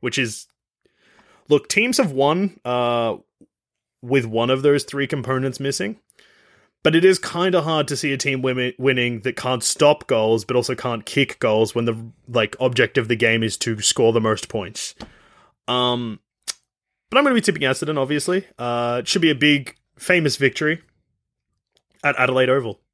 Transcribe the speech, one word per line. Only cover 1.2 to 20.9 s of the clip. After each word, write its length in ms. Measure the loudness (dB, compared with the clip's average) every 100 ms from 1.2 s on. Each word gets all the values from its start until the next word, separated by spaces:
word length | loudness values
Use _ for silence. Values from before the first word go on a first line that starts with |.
| _ _ _
look, 200 | 0 2
teams 300 | -2 0 0
have 120 | 0
won, 460 | 2 2 2 -2 -4
uh, 520 | -4 -2 0 0 -2 -4 _ _ _ _ _ _ _ _
with 220 | -2 0 0
one 240 | 0 0
of 120 | 2
those 200 | 4 2
three 220 | 0 -6 -4
components 520 | -4 -4 -2 -2 -4
missing, 380 | -6 -4 -6 -8 _ _ _ _ _ _ _ _
but 120 | 2 6
it 80 |
is 140 | 6 4
kinda 420 | -2 -2 0 2
hard 240 | 0 0 -2
to 80 | -2
see 160 | -4
a 40 | -4
team 260 | -2 -2
win-, 300 | -2 -2 -4 -2
winning 420 | 0 2 0 -2
that 160 | -6 -6
can't 260 | -4 -2
stop 460 | -2 2 2 2 -2
goals, 360 | 0 2 0
but 120 | 0 -2
also 180 | -2
can't 320 | -6 -6 -8 -6
kick 320 | -2 -2 -2
goals 340 | 0 2 2
when 100 | 0
the, 120 | -4 -4 -10 -20 -6
like, 280 | -2 -2 0
object 400 | -2 2 0 0
of 80 | -2
the 100 | 0
game 260 | 2 2
is 120 | 0 -4
to 240 | -6 -2
score 320 | -2 2 2
the 80 | 4
most 280 | 0 -2 -4
points. 460 | -8 -8 -10 -12 -14 -20 _ _ _ _ _ -4
Um, 520 | 0 0 0 -4 -10 _ _ -14 -14 _ _ _ _ _
but 80 | 2
I'm 60 |
gonna 100 | 4
be 60 | 2
tipping 220 | 2 0
Essendon, 360 | 0 0 -2 -2
obviously. 480 | -2 -2 -2 -4 -4 _
Uh, 400 | -4 -2 -2 -2
it 80 | -2
should 140 | 0
be 80 | 2
a 40 |
big, 400 | 2 2 2 0 -18 _ _
famous 380 | 0 2 2 2
victory 440 | 0 0 -4 -4 _